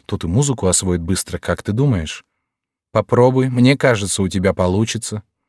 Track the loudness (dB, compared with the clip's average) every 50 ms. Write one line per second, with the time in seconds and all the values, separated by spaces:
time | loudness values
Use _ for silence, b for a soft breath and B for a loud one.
0 | B -8 -8 -6 -4 -2 0 0 0 0 -2 -2 0 0 0 0 0 0 -2 -2
1 | -2 -2 -4 -4 -4 -6 -8 -8 -4 -4 -4 -4 -4 -4 -2 0 2 2 0 0
2 | -2 -6 -10 -14 -16 _ _ _ _ _ _ _ _ _ _ _ _ _ -4 -2
3 | -2 0 2 4 4 4 4 2 0 0 2 4 4 4 4 4 2 2 2 2
4 | 0 -4 -2 -2 -2 -2 0 0 0 0 0 2 0 0 2 0 0 -2 -4 -8
5 | -8 -10 -10 -12 -12 _ _ _ _